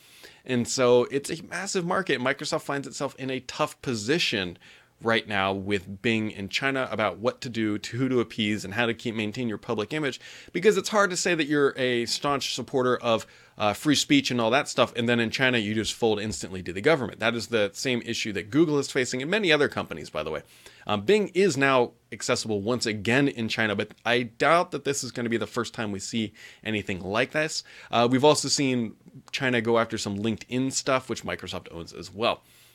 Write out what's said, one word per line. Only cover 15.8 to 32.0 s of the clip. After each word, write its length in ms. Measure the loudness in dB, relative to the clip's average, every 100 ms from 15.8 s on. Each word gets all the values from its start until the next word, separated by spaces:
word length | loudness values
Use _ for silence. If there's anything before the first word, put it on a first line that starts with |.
| -2
fold 240 | 0 2 2
instantly 460 | -2 -6 -8 -8
to 80 | -8
the 80 | 0
government. 400 | 2 2 0 -2
That 160 | -2 -2
is 100 | -2
the 240 | 0 0
same 280 | 0 -2 -2
issue 280 | -2 -4 -4
that 180 | -6 0
Google 300 | 2 4 2
is 100 | 0
facing, 320 | -2 -2 -4
and 80 | -2
many 220 | 0 4
other 160 | 4 4
companies, 420 | 0 -6 -10 -8
by 140 | -6
the 80 | -4
way. 100 | -6 -10 -20 -20 -14
Um, 180 | -4 -2
Bing 280 | 4 4 4
is 240 | 2 2 2
now 360 | 4 4 2 -4 _
accessible 500 | -8 -2 -2 0 -2
once 240 | 0 -2
again 440 | -2 -2 2 4 2
in 200 | 0 -4
China, 280 | 0 0 0
but 160 | -4 -4
I 180 | 0 0
doubt 480 | 0 0 4 4 2
that 100 | -4
this 220 | -4 -4
is 80 | -6
gonna 160 | -6 -2
be 80 | -2
the 100 | -2
first 280 | -4 -6
time 180 | -6 -6
we 80 | -6
see 320 | -6 -4 -4 -8 -20 -12
anything 360 | -4 -4 -4 -6
like 300 | -2 -2 0
this. 320 | -2 -4 -6 -10 -18 -2
Uh, 160 | 2 4
we've 140 | 6
also 240 | 6 6 2
seen 480 | 0 2 0 -2 -8 -20 -20 -10
China 300 | -4 0 2
go 180 | 4 2
after 180 | 2 -2
some 220 | -4 -2
LinkedIn 540 | -2 -4 -4 -2 -2
stuff, 360 | -2 0 0 -2
which 140 | -8
Microsoft 500 | -6 -8 -8 -10 -10
owns 200 | -12 -12
as 200 | -14